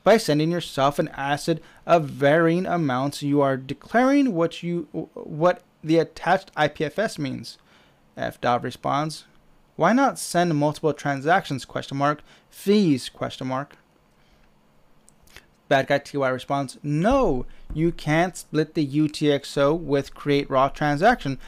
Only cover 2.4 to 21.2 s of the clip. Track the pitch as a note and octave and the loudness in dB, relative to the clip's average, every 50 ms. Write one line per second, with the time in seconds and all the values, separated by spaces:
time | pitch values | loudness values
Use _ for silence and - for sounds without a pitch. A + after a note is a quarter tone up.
2.4 | E3 E3 E3+ F3+ F#3 - F3 E3+ D#3+ C3+ B2 B2+ C3+ C#3+ - - D3 C#3+ C#3 C#3+ | 4 4 2 2 0 -2 -2 0 0 0 0 -2 -2 -4 -6 -4 -4 0 2 2
3.4 | C#3 C3+ C3+ C3 C3 C3+ C#3+ - - - - A3+ B3+ C4 C#4 C#4+ C#4 B3+ F3+ E3 | 2 2 0 -2 -6 -10 -12 -12 -10 -2 0 2 4 4 4 4 2 2 2 0
4.4 | E3+ E3 E3+ - E3+ E3+ F3 F3 - - - E3 - - - - - - D#3+ D3 | 0 -2 -2 -6 -6 -6 -4 -6 -6 -8 -10 -10 -10 -10 -14 -16 -14 -10 -4 0
5.4 | E3 F3+ F3+ - _ _ _ _ - D3+ D#3+ E3 D3+ - - - - E3+ F#3 F#3 | 2 2 2 0 _ _ _ _ -2 2 2 2 2 0 -6 -6 0 0 0 0
6.4 | - - - - B3+ - - - D#3 C#3+ - F#3+ A3 G#3+ - - C#3+ C3 B2+ A#2+ | 0 -6 -2 -2 -2 0 0 -4 -6 -4 -2 -4 -4 -4 -4 -6 -8 -6 -6 -10
7.4 | A#2 - - _ _ _ _ _ _ _ _ _ _ _ - - B2 A#2 - - | -12 -14 -18 _ _ _ _ _ _ _ _ _ _ _ -10 -8 -8 -8 -6 -2
8.4 | - A#2+ A#2+ A#2+ C#3 B2+ - - - C3+ C3+ C#3+ D3+ D#3+ D3 - - _ _ - | 0 0 0 0 -2 -6 -10 -6 -4 -2 -2 -2 -2 -4 -8 -12 -18 _ _ -20
9.4 | _ _ - _ _ _ - - D#3 F3+ A3+ C4+ C#4 A#3+ F3 - - - - E3+ | _ _ -20 _ _ _ -4 0 2 4 4 4 2 2 0 -2 -8 -2 0 0
10.4 | F3 F3 D3+ D3 D3 D3+ D3+ - - D3+ C#3+ - - C#3+ C#3 C3+ C3 D#3 F3+ G3 | 2 2 2 0 0 0 -2 0 -2 -2 -2 -2 -4 -4 -4 -2 2 2 2 2
11.4 | - - C#3 B2 - - - C3+ B2+ - C#3 C#3 C#3+ D3 D3 D3 - - - _ | 2 -2 -8 -8 -8 -8 -10 -10 -8 -6 -4 0 0 0 0 -2 -8 -20 -20 _
12.4 | _ _ - - - F#3+ G#3 G#3+ G3 D#3+ C#3 B2 - - _ - B2+ B2 - - | _ _ -18 -6 0 2 4 4 4 4 2 0 -2 -10 _ -8 -8 -8 -8 -8
13.4 | C3+ B2+ C3 C3+ C#3+ - - _ _ _ _ _ _ _ _ _ _ _ _ _ | -8 -6 -6 -6 -8 -10 -16 _ _ _ _ _ _ _ _ _ _ _ _ _
14.4 | _ _ _ _ _ _ _ _ _ _ _ _ _ - _ _ _ _ - - | _ _ _ _ _ _ _ _ _ _ _ _ _ -20 _ _ _ _ -20 -20
15.4 | _ _ _ _ _ - D3 C3+ C3 - C#3+ C#3 - - - C#3+ C3+ B2+ B2+ B2 | _ _ _ _ _ 0 2 2 2 2 0 0 0 -4 -4 -2 0 0 0 -2
16.4 | - - C#3+ C#3 C#3 B2 - - - D3 D3 D#3 F3+ A3+ C#4 C#4 B3+ - C3+ B2 | -4 -4 -4 -2 -4 -6 -8 -10 -4 -2 -2 2 2 2 4 4 2 2 0 -2
17.4 | - - - - - - - D#3 D#3+ E3+ E3 - - D3+ D3+ E3 F3 F#3 - - | -4 -8 -12 -18 -14 -8 -4 -2 0 -2 -2 -2 -2 0 2 2 2 0 -2 -10
18.4 | - - - D3+ D#3 D3+ - E3+ D3 C3+ C3+ D3+ D#3 D3 D3+ - D#3 D3 C#3+ C#3 | -14 -4 -2 -2 -2 0 0 -2 -2 0 0 0 0 0 0 0 0 0 0 0
19.4 | - - - D3 C#3 C#3+ D#3+ F3 E3 C3+ C#3+ C#3 C3 - - - - D3 C#3+ C#3+ | -2 -6 -2 0 2 2 2 0 -2 -2 -2 -2 -2 -4 -12 -10 -2 0 0 0
20.4 | C#3 - C#3 C3 C3+ C#3 - - D3+ D3 D3 C#3+ F#3 A#3 B3 - | 0 0 2 2 2 2 0 -2 0 0 0 4 4 4 4 2